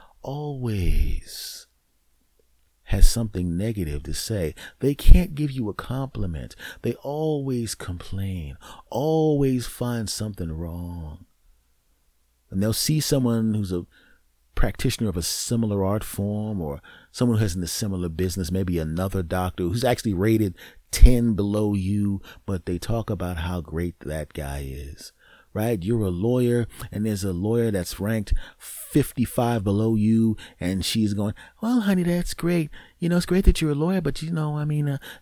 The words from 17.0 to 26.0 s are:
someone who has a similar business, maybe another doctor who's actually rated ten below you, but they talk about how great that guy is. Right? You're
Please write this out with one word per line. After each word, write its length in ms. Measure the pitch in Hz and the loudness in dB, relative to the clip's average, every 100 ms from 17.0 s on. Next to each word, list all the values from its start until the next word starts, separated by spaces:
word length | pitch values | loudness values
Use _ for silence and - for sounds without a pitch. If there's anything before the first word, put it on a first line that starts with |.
| - | -16
someone 240 | - 123 110 | 0 2 4
who 60 | |
has 140 | 104 90 | 2 0
a 100 | 82 | -4
similar 420 | - 104 92 87 | -4 -4 -2 -4
business, 420 | 80 92 95 87 | -2 -2 -2 -2
maybe 280 | 92 92 85 | 0 0 0
another 440 | 78 80 95 95 | -2 -2 -2 -2
doctor 420 | 85 92 90 - | -2 -2 -2 -2
who's 200 | 87 117 | -2 0
actually 300 | 123 123 113 | 0 0 0
rated 420 | 90 107 110 101 - - - - | 0 2 4 2 -4 -18 -20 -4
ten 440 | - 123 123 120 | 10 10 10 4
below 400 | 104 101 107 104 | 2 0 2 2
you, 480 | 101 95 101 101 98 - - - | 0 0 0 0 -2 -8 -14 -8
but 180 | 92 | -6
they 140 | - 87 | -4 -6
talk 320 | - 117 107 | -2 -4 -2
about 260 | 92 90 85 | -4 -4 -4
how 240 | 82 90 | -4 -4
great 400 | 76 80 87 - | -6 -4 -4 -6
that 320 | - 78 73 | -8 -8 -8
guy 340 | - 71 71 67 | -10 -8 -8 -8
is. 460 | 67 71 82 - _ _ - _ | -10 -12 -14 -18 _ _ -20 _
Right? 280 | 107 117 107 | -4 -2 -2
You're 200 | 90 117 | 0 0